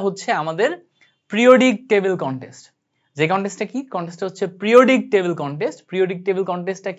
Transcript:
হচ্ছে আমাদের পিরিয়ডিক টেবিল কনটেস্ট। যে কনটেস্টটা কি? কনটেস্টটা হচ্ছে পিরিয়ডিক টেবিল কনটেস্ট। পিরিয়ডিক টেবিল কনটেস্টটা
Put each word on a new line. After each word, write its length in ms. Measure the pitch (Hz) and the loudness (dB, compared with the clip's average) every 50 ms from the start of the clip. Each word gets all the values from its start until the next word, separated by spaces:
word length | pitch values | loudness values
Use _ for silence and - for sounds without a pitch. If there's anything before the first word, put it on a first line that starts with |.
| 196 | 0
হচ্ছে 220 | 202 190 196 - - 226 170 | 0 -4 -4 -4 -4 -2 -2
আমাদের 280 | 156 160 165 165 214 294 349 359 - _ _ _ _ _ _ _ _ _ | -2 -4 -2 0 -2 -2 -2 -4 -12 _ _ _ _ _ _ _ _ _
পিরিয়ডিক 440 | - 208 240 254 254 254 254 254 233 202 - - | -2 2 6 6 6 6 6 2 0 -2 -2 0
টেবিল 240 | 220 202 190 196 185 175 165 | 0 0 2 0 -2 -2 -4
কনটেস্ট। 400 | - 131 131 - - - - - - _ _ _ _ _ _ _ _ _ 139 | -6 -6 -8 -12 -16 -20 -20 -20 -20 _ _ _ _ _ _ _ _ _ -2
যে 80 | 151 160 | -2 0
কনটেস্টটা 340 | 185 196 196 196 196 - 220 190 | 0 -2 -2 -4 -6 -8 -10 -8
কি? 80 | - 254 285 - - | -8 -10 -10 -8 -8
কনটেস্টটা 300 | 185 170 170 - - 202 185 | -8 -8 -8 -10 -8 -8 -8
হচ্ছে 160 | 180 - 202 180 185 - | -6 -6 -8 -8 -6 -6
পিরিয়ডিক 420 | 202 214 226 247 262 240 262 240 208 - - | -2 6 6 8 8 8 4 2 0 0 0
টেবিল 200 | 196 185 175 170 156 | 0 2 0 -2 -4
কনটেস্ট। 380 | 147 143 143 151 202 294 302 - _ _ | -6 -8 -6 -6 -6 -6 -8 -10 _ _
পিরিয়ডিক 300 | - 185 190 175 190 175 180 196 | -2 -2 -2 -2 -2 -6 -4 -4
টেবিল 160 | 190 185 196 190 | -4 -4 -2 -4
কনটেস্টটা 400 | 180 180 175 185 190 190 - 196 180 | -4 -6 -6 -8 -8 -8 -8 -10 -10